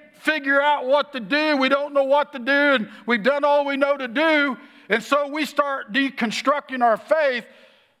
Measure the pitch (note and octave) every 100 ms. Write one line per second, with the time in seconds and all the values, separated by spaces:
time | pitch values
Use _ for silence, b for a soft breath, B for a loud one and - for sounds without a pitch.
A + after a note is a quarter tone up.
0 | - _ - D#4 C#4 C#4 C#4+ D4 B3+ C#4+
1 | C#4+ C4 G3 C#4+ D#4 D4 C4 C#4 D4 C#4+
2 | C4+ C#4+ C#4+ C#4+ A#3+ C#4+ C#4+ C4+ G#3+ B
3 | - A#3 G3 C#4+ D4 D4 C#4 C#4 C#4 C#4
4 | B3+ A3+ D#4+ D4+ C#4+ B3 B B B A3
5 | A3+ C#4+ C#4+ D4+ D4 - C#4+ C4+ A3 G#3
6 | C4+ C#4 A3+ - B3+ C#4+ - C4 A#3+ G#3+
7 | - D#4 C#4+ B3 - b b b b b